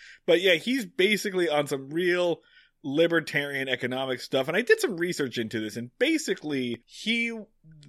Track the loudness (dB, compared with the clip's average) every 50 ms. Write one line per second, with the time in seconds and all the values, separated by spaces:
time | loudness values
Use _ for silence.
0 | -20 -20 -20 -4 2 4 4 6 6 4 4 4 2 0 -2 -2 -2 -4 _ 2
1 | 4 4 4 2 0 -2 0 0 2 2 2 2 0 0 -2 -6 -6 -6 -4 -2
2 | 0 2 2 2 2 0 0 -2 _ _ _ -20 _ _ _ _ -8 -2 2 4
3 | 4 4 4 2 0 0 -2 -2 -2 -2 -4 -4 -2 0 -2 0 0 -2 -2 -2
4 | -2 -4 -4 -6 -4 -2 0 0 0 2 0 0 2 2 2 2 0 -4 -4 -4
5 | -4 -4 -4 -4 -4 -4 -4 -4 -6 -4 -4 -6 -6 -6 -8 -8 -10 -8 _ 0
6 | 0 2 0 0 -2 -4 -6 -6 -4 -4 -4 -2 -2 -4 -6 -8 _ _ -16 -8
7 | -4 -2 0 0 -2 -4 -6 -8 -12 -16 _ _ _ -20 -20 -20 -20